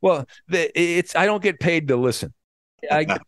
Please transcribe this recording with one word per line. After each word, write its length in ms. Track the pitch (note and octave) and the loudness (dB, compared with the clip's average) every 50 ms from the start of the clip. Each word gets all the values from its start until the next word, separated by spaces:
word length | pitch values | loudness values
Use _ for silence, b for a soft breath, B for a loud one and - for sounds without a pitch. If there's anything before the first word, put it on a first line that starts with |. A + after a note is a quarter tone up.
well, 240 | - F#3+ E3+ C#3+ C3+ b b b b | 0 2 2 0 -2 b b b b
the, 240 | - E3+ F3+ D#3+ - - E3 | -4 -2 0 0 0 0 0
it's, 360 | F3 E3+ E3+ F3 F3 - - | 0 2 2 0 -2 0 0
I 100 | E3 F#3 | 0 2
don't 160 | G#3 G#3 G#3 | 2 0 0
get 160 | F3+ G3+ E3+ - | -2 -2 -2 0
paid 300 | - F3 E3+ D#3+ D3+ C3+ | 0 0 0 0 0 0
to 80 | B2+ | 0
listen. 360 | A#2+ B2+ B2 A2+ - - - - _ _ _ _ _ _ _ _ _ - C#3+ | 2 2 0 0 -2 -6 -10 -12 _ _ _ _ _ _ _ _ _ -4 -2
I 140 | D3 D3+ D#3 | 0 0 0
get 160 | D#3+ - E3 - | 0 -2 -4 -6